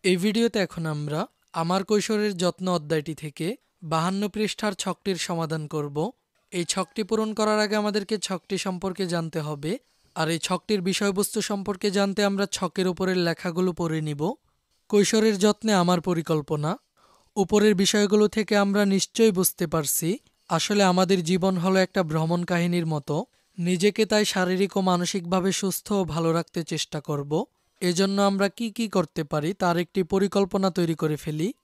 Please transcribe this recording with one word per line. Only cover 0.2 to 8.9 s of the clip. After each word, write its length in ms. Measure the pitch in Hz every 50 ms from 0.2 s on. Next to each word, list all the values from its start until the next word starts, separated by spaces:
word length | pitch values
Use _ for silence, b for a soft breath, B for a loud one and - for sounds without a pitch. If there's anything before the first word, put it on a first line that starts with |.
| 180 214 196 233 233 233 - 220
এখন 240 | 185 - - 170 160
আমরা 340 | 160 151 147 147 147 151 160 214 - _ _ _ _ -
আমার 280 | 170 165 170 185 190 190
কৈশোরের 480 | - 214 208 - - 220 208 208 208 196
যত্ন 300 | 170 180 175 - - 185 185
অধ্যায়টি 460 | 180 175 147 147 160 156 147 170 156
থেকে 320 | - 156 151 - - 160 180 254 _ _ _ _ _ -
বাহান্ন 380 | 151 160 160 165 185 190 196 208 202
পৃষ্ঠার 460 | - 208 214 196 - - - 208 190
ছকটির 440 | - - 196 175 _ _ 202 190 165
সমাধান 440 | - - 175 165 165 147 160 160 151
করব। 300 | 143 - 151 147 147 143 151 160 226 - _ _ _ _ _ _ _
এই 120 | - 175 170
ছকটি 380 | - - 202 185 _ _ - 214
পূরণ 260 | 180 220 214 220 220 214
করার 240 | 220 214 220 214 214
আগে 160 | 214 202 214
আমাদেরকে 400 | 214 208 208 202 214 196 - 220 202
ছকটি 380 | - - 190 175 _ - 196 185
সম্পর্কে 460 | - 196 185 175 196 190